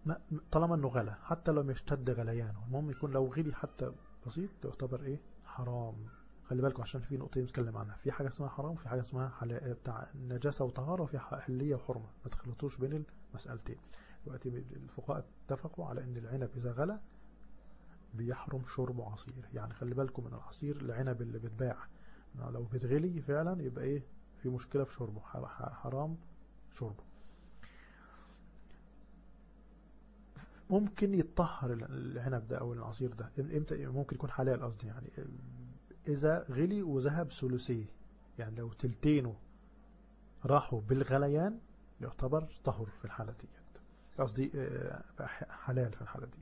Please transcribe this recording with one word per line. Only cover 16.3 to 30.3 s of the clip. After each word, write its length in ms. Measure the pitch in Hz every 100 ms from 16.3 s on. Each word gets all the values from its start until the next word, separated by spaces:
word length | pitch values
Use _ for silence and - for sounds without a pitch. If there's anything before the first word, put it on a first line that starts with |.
| 131 127 127
إذا 160 | 120
غلى 280 | 120 160 214 - - - - - - - - - - -
بيحرم 520 | 110 117 123 - 135 127
شرب 360 | - 127 123
عصير، 480 | 110 107 - 127 113
يعني 200 | 123 110
خلي 220 | 110 120 123
بالكم 280 | 135 -
من 100 | 120
العصير 420 | 117 - - 147 143
العنب 460 | 120 117 131 117
اللي 180 | 117 113
بيتباع 480 | 113 110 127 - - - - - - 127
لو 280 | 120 120
بيتغلي 580 | 120 120 120 143 175 170
فعلًا 400 | 143 143 165 185
يبقى 200 | 135 123
إيه؟ 200 | 131 143 - - - -
في 120 | 127
مشكلة 340 | 127 - 139
في 100 | 135
شربه، 260 | - 117 104
ح-، 260 | - - 127
ح-، 280 | - 120
حرام 440 | - 127 131 156 165 - - - - -
شربه. 300 | - 113 101 - - - - - - - - - - - - - - - - - - - - - - - - - - - - - - - - -